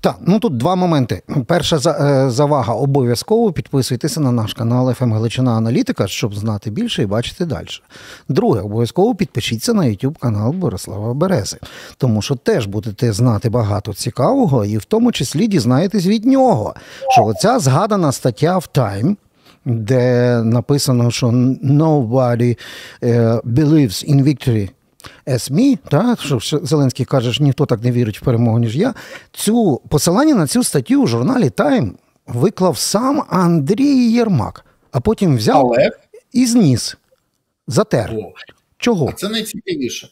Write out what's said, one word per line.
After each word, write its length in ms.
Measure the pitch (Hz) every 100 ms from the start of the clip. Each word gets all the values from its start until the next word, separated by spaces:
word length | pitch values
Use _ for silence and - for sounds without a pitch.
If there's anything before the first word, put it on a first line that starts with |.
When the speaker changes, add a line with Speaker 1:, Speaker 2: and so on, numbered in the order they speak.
Speaker 1:
Так, 160 | 170 131
ну 180 | - 202
тут 160 | 233 123
два 180 | 143
моменти. 480 | 185 180 156 123 92 - - 117
Перша 320 | 170 143 160
за-, 460 | 147 147 143 139 135
е, 40 |
завага: 440 | 117 143 147 113
обов'язково 760 | 110 135 139 120 120 - 220 226
підписуйтеся 680 | 156 - 139 120 123 160 -
на 120 | 139
наш 220 | 120 107
канал 360 | - 117 123 127
Ф 120 | 117
М 100 | 123
Галичина 380 | 110 113 - 127 113
Аналітика, 520 | 113 139 262 226 98
щоб 260 | - 113
знати 360 | 101 110 104 -
більше 320 | 107 233 -
і 40 | 107
бачити 380 | 107 120 -
далі. 220 | 175 120 - - _ - - - -
Друге, 320 | 147 233 117
обов'язково 540 | 104 107 117 - 208
підпишіться 580 | 220 156 - - 113 -
на 80 | 220
YouTube 360 | 143 101 131 156
канал 340 | 131 104 110
Борислава 600 | 180 170 92 - 101 107
Берези, 440 | 131 185 180 95 - - - - -
тому 240 | 131 107
що 120 | - 131
теж 300 | - 202 101
будете 460 | 101 107 98 120
знати 380 | 98 123 107 117
багато 440 | 113 104 101 -
цікавого, 680 | 95 - - 143 277 214 131
і 140 | 101 107
в 60 |
тому 280 | - 220 240
числі 340 | - 135 147 226
дізнаєтесь 600 | 190 113 127 185 214 175
від 180 | 220
нього, 500 | 220 269 262 156 104 - - - 269
що 140 | 254
оця 340 | 110 107 196 254
згадана 540 | 131 135 208 208 160
стаття 460 | - 139 113 151 185
в 100 | -
Time, 420 | - 113 98 135 208 _ _ _ _
де 800 | - 117 104 131 123 123 123 120
написано, 680 | 113 120 - 143 - 123 120
що 160 | - 123 123 123 131
«Nobody, 960 | 131 143 160 151 110 131 123 120 123 117 - - - -
е, 380 | 123 120 113 117
believes 680 | - 117 151 160 131 92 -
in 80 | 139
victory 460 | 139 135 - 110 98 _ _ _ - - -
as 260 | 131 -
me», 260 | 143 277 233 -
та, 260 | 143 240 233
що 200 | - 127
Ш-, 180 | - 147
Зеленський 440 | 120 151 135 - 120
каже, 260 | 139 120
що 120 | 123
ніхто 220 | 147 131 143
так 160 | 110
не 80 | 123
вірить 260 | 120 117 101
в 40 |
перемогу, 340 | - 113 117 113
ніж 180 | 117 120
я. 180 | 240 220 - - -
Цю, 480 | - - 233 208 123 -
посилання 460 | 151 - 185 311
на 120 | 254 151
цю 180 | 240
статтю 380 | 247 147 120 277
у 40 | 208
журналі 380 | 117 131 262 160
Time 420 | - 277 262 120 - _ _ -
виклав 520 | 120 170 - 180 127
сам 440 | - 196 254 294 -
Андрій 840 | 175 175 170 139 208 285 269 240
Єрмак, 560 | 233 226 160 92 - _ _ _
а 80 | 131
потім 360 | 156 220 190 127
взяв 200 | 104 254 247 117
Speaker 2:
Але 140 | 175 - _ - _
Speaker 1:
і 140 | 247 254
зніс, 500 | 240 170 120 - - _ _ _ _ _ _ -
затер. 440 | 117 220 143 104
Speaker 2:
О. 180 | 113 101 - - _ _ _
Speaker 1:
Чого? 320 | - 208 120
Speaker 2:
А 40 |
це 160 | 87 196
найцікавіше. 800 | 220 220 - - 160 123 - -